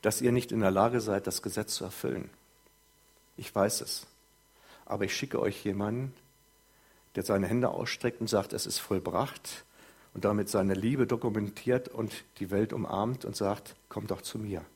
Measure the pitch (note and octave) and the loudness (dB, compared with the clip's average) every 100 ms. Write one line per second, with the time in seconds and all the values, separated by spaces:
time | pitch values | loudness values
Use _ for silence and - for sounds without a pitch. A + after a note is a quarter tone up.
0 | G#2+ - B2 B2 A#2+ A2+ G2 F#2+ A#2 A#2+ | 2 4 4 4 2 2 4 6 4 4
1 | G#2+ G2 F#2+ - - G2 G#2+ - F2+ - | 2 0 0 -4 -4 -4 -4 -4 -6 -4
2 | C#2 - - - _ _ _ _ _ _ | -4 -4 -6 -16 _ _ _ _ _ _
3 | _ _ _ - - G#2 G#2 - - - | _ _ _ -14 -4 2 2 2 -6 -8
4 | - _ _ _ _ _ - - - G2+ | -10 _ _ _ _ _ -20 -20 -8 -2
5 | F#2+ - C3+ - G#2 F#2+ G#2 G2 G#2 A#2 | 0 -2 -2 0 0 0 -4 -2 -2 -2
6 | C3+ - _ _ _ _ _ _ _ _ | -4 -10 _ _ _ _ _ _ _ _
7 | _ - G2 G2 F#2 A#2+ B2 - - - | _ -6 2 2 4 2 2 0 -4 -2
8 | B2 - A2+ G#2 F#2+ A2+ - - - F#2+ | -2 -2 2 2 2 -4 -4 -4 0 -2
9 | - F2+ C#3 - - - - - - - | 0 0 0 -4 -14 -14 -16 -20 -20 -20
10 | - - G2+ G#2 G2 G#2+ G2 F#2+ A2 C3+ | -14 0 2 2 2 2 4 2 2 2
11 | A#2+ A#2 A#2+ G#2+ G2+ - B2+ B2+ B2+ - | 2 2 0 0 -2 -4 0 0 0 -6
12 | A2 - - - F#2 G2 A2 - - F#2+ | -6 -6 -16 -10 0 2 2 0 -2 0
13 | A2+ B2+ - - G2 G#2 - - _ G#2 | -2 -2 -6 -2 -2 -2 -6 -20 _ -8
14 | G#2+ F#2+ - A2+ G#2+ F2+ D#2 | -4 -6 -6 -8 -6 -6 -8